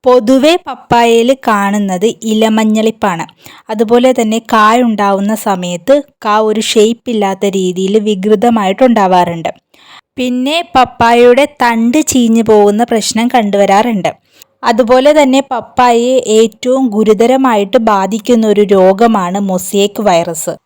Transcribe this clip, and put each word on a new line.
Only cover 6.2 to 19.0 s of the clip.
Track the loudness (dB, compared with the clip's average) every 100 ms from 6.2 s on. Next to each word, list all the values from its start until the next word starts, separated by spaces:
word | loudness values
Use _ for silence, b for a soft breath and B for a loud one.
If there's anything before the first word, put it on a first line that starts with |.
| -2
കാ | 0 0
ഒരു | -2 -2
ഷേപ്പ് | 0 0 -2 -6
ഇല്ലാത്ത | -4 -4 -4 -4 -2
രീതിയിൽ | -4 -4 -2 -2 -2
വികൃതമായിട്ടുണ്ടാവാറുണ്ട്. | -4 0 0 2 0 -2 0 2 2 2 2 0 -4 -10 -12 _ B B B _ -8
പിന്നെ | -6 -4 -2 -4 -2 -2
പപ്പായയുടെ | -2 0 0 4 4 4 0 _
തണ്ട് | -2 0 0 0 0
ചീഞ്ഞു | 0 2 0 2
പോകുന്ന | 2 2 0 -2
പ്രശ്നം | -2 -2 -4 -2 0
കണ്ടുവരാറുണ്ട്. | 0 0 2 2 0 -2 -4 -8 b b b _
അതുപോലെ | -4 -2 2 2 4 2
തന്നെ | 2 0 -2
പപ്പായയെ | -8 -6 -2 0 2 0 -2 0 0
ഏറ്റവും | 0 -2 -4 -2 -2
ഗുരുതരമായിട്ട് | -2 0 2 2 2 0 0 0 0 0
ബാധിക്കുന്ന | 0 -2 -6 0 0 2
ഒരു | 2 2
രോഗമാണ് | 4 4 4